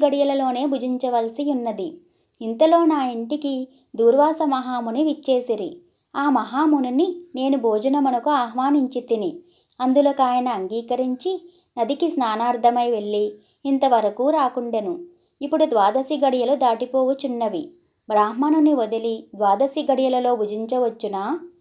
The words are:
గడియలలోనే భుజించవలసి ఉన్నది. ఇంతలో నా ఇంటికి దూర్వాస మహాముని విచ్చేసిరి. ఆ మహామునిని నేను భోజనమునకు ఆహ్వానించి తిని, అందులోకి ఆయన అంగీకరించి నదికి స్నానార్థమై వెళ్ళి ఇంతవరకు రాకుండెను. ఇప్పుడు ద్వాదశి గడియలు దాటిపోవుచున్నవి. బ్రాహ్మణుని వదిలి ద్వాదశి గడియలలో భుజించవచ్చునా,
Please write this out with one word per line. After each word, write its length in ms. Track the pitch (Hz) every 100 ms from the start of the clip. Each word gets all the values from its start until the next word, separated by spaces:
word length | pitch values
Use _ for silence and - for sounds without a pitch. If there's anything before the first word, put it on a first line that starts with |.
| 285
గడియలలోనే 600 | 277 285 277 262 247 285
భుజించవలసి 880 | 269 247 254 254 240 226 226 285
ఉన్నది. 500 | 262 233 208 180 - _ _ _ -
ఇంతలో 440 | 226 226 320 339 339
నా 200 | 311 262
ఇంటికి 640 | 233 233 294 285 262 262 _ _ -
దూర్వాస 420 | 233 262 294 311 311
మహాముని 580 | 262 247 247 233 226
విచ్చేసిరి. 720 | 311 285 - 254 247 220 180 - _ _ _ -
ఆ 140 | 285
మహామునిని 840 | 262 220 254 311 294 254 254 370 359 - 254
నేను 220 | 262 277
భోజనమునకు 720 | 226 214 240 285 269 247 262
ఆహ్వానించి 720 | 294 240 226 262 285 254 254
తిని, 380 | 240 226 190 - - _ _ -
అందులోకి 400 | 254 262 285 269
ఆయన 260 | 254 247 247
అంగీకరించి 1040 | 220 185 220 233 247 254 254 359 370 - _ _ -
నదికి 300 | 226 277 339
స్నానార్థమై 840 | 320 240 214 240 240 240 240 240
వెళ్ళి 420 | 233 208 208 208 208 _ _ 277
ఇంతవరకు 640 | 277 269 240 208 202 262
రాకుండెను. 680 | 311 262 254 240 226 202 170 - _ _ -
ఇప్పుడు 240 | 285 302 311
ద్వాదశి 560 | 226 196 233 262 302 269
గడియలు 280 | 254 240 277
దాటిపోవుచున్నవి. 1160 | 254 226 247 262 262 269 269 240 226 185 151 - _ _ -
బ్రాహ్మణుని 640 | 214 208 233 285 320 302
వదిలి 500 | 285 220 226 226 226 - 202
ద్వాదశి 520 | 202 208 269 294 302
గడియలలో 440 | 262 262 254 247 240
భుజించవచ్చునా, 1040 | 208 208 220 254 240 226 208 190 202 330 - _